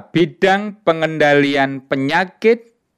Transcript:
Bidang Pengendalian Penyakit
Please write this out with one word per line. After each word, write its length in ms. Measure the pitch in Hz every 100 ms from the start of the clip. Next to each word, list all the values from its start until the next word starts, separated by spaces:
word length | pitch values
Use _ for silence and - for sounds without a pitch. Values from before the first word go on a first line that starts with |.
| - 160
Bidang 640 | 170 - 190 196 208 196 -
Pengendalian 960 | 160 160 156 147 143 143 143 139 135
Penyakit 880 | - 139 135 165 185 - 220 233 - _ _